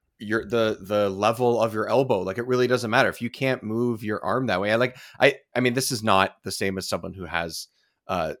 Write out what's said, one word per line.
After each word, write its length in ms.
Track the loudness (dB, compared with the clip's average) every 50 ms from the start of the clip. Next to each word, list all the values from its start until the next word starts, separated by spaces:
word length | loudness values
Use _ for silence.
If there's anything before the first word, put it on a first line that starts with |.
| _ _ _ -12
your, 260 | -6 -2 -2 -2 0
the, 340 | 0 0 0 2 0 0 -4
the 280 | -4 -2 0 2 2 2
level 540 | 0 2 2 2 2 2 2 2 2 2 2
of 100 | 0 0
your 160 | -2 -2 2
elbow. 320 | 2 2 2 2 2 0
Like, 180 | 0 -2 -4 -4
it 80 | -2
really 200 | 0 2 2 2
doesn't 240 | 2 2 0 0 2
matter 180 | 2 2 2 2
if 140 | 0 -2 -6
you 80 | -8
can't 320 | -6 -4 -2 -2 -2 -2 -4
move 400 | -4 -2 0 0 0 -2 -2 -4
your 200 | -6 -6 -4 -2
arm 240 | -2 -2 0 0 0
that 120 | 0 0
way. 120 | 2 2 2
I, 40 |
like, 200 | 2 2 0 -2 -6 -20 -16 -2 2
I, 180 | 4 4 4 2 _ _ -2
I 60 | 0
mean, 140 | 0 2 2
this 180 | 0 -2 -2 -4
is 100 | -2 2
not 340 | 4 6 6 4 4 0 _ -10
the 80 | -10
same 260 | -6 -4 -4 -2 -2 -4
as 100 | -4 -4
someone 260 | -6 -6 -6 -8 -10
who 100 | -10 -10
has, 440 | -6 -4 -4 -4 -6 -8 -12 -14 -16 _ _ _ _ _ _ _ -6
uh, 260 | -4 -4 -4 -4 -6 -10